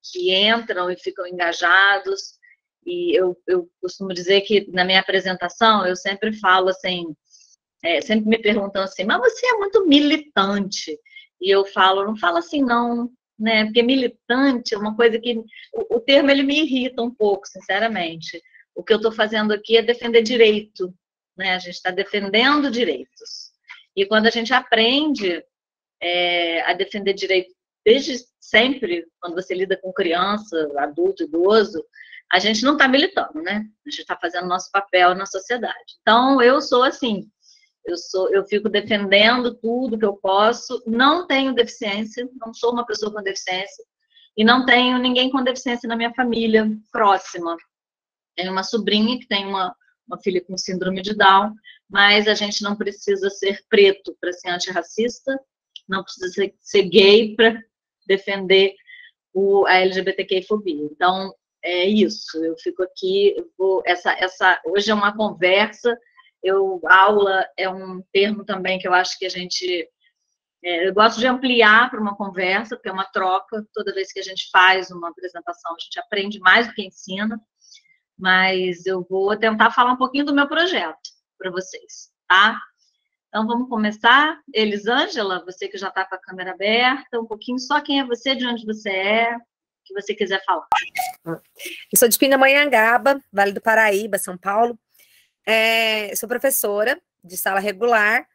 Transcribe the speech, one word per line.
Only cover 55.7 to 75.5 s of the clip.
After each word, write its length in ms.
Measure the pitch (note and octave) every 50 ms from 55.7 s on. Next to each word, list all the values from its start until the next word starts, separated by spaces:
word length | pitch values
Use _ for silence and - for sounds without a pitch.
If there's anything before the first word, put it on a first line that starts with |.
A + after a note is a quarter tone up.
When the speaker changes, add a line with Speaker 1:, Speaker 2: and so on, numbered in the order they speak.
| _ - _
Speaker 1:
não 160 | - F#3 F#3+
precisa 260 | F#3 - - - F#3 F3+
ser, 260 | - G#3 G3 G3 _ _
ser 240 | _ - - G3+ F#3+
gay 500 | F3 D#3+ A3 G3 G3 G#3 A3 A#3 G#3+ G#3+
pra 260 | - A3+ A3+ A3+ A3+ - _ _ _ _ _ _ _ _
defender 680 | - G3 G3 - G3+ G3 G3 F#3+ F3+ F#3+ F#3+ G3 G3 - _ _ _ - - - - _ _ _ _ _
o, 320 | F#3 G3 G3 G3 G3+ G3
a 80 | - F#3
L 180 | F#3 F#3 F#3+
G 80 | F#3+ F#3+
B 120 | F#3 F#3+ F#3+
T 100 | G3 F#3
Q 120 | F#3+ G3
I 60 | F#3 F#3
fobia. 380 | - G#3+ G#3+ G3+ F#3 D#3 D3 D3
Então, 500 | D3+ D3+ _ F3+ F3+ F#3 F#3+ F#3+ G3 - _ _ _ _ _ -
é 200 | E3+ F3+ F3 F3+
isso, 580 | G3 G#3+ G#3+ F#3+ D#3+ - - - - - D#3+ E3
eu 120 | E3 D#3+
fico 260 | D#3+ - F#3 - -
aqui, 520 | F#3 F3+ _ - - F#3 F#3+ G3 G3+ G3 -
eu 120 | - F3 - _
vou, 260 | - F#3+ F#3+ F#3+ F3+ -
essa, 260 | E3 F3 E3 - F#3+ - -
essa, 420 | F#3 F#3 - - G3+ F#3 F3 - -
hoje 260 | D#3+ F3+ G3+ G#3 A3
é 40 | G#3+
uma 220 | G#3 G3+ G3+ G#3
conversa, 800 | G#3+ G#3+ G3 F3 D#3+ F3+ F3+ F#3 G3 G#3+ G#3+ - - - A#3+ A#3 A#3 _ _ _ _ _ _ _ _
eu, 380 | - F#3+ G3 G3 G3 F#3+ F#3+ F3 D#3+
aula 600 | - F#3 F#3+ F#3+ G#3 G#3+ G#3 G3+ G3 F#3+ F#3+ F#3 - _
é 120 | - F3+ F#3+
um 340 | F#3 F#3+ F#3+ F#3 F#3 F#3 F#3+ _
termo 320 | - G3 G3 G#3 G#3+ G3+ G3
também 360 | - G3+ F#3 F3+ F#3 F#3+ F#3
que 80 | F#3 F#3
eu 40 |
acho 240 | F3+ F3+ F#3 - -
que 80 | - F#3+
a 40 | F#3
gente, 600 | F#3 F#3 F3+ F3+ - - F#3 F3+ F3+ F3 D#3 _ _ _ _ _ _ _ _ _ _ _ _ _ _ _ -
é, 240 | F3 F3 E3+ F3+ F#3+
eu 40 |
gosto 280 | F#3 G#3 G#3+ A3+ A3 -
de 60 | A#3
ampliar 640 | C4 B3 B3+ C4+ B3+ B3 A#3 A3 G#3 G#3+ A3+ B3 B3+
pra 120 | B3+ A3
uma 160 | G#3+ G3+ G3+
conversa, 580 | - G#3 G3 F3+ F#3 F#3 F3+ F#3+ G#3 A#3 A3 B3
porque 140 | - _ G3+
é 40 |
uma 120 | F#3+ F#3+ F#3+
troca, 600 | - - G3+ F#3+ F#3 F#3 F#3+ - _ A#3 G#3+ G#3+ _
toda 220 | _ A3 G3 G3 F#3+
vez 180 | F#3+ F#3+ -
que 60 | - G3
a 60 | F#3+
gente 260 | F#3+ F#3+ F#3+ - -
faz 400 | - F#3+ F#3 F#3 F#3+ F#3+ F3+ F3+
uma 200 | F3+ F3 E3+ E3+
apresentação, 600 | E3 - F#3 F3 _ E3+ - -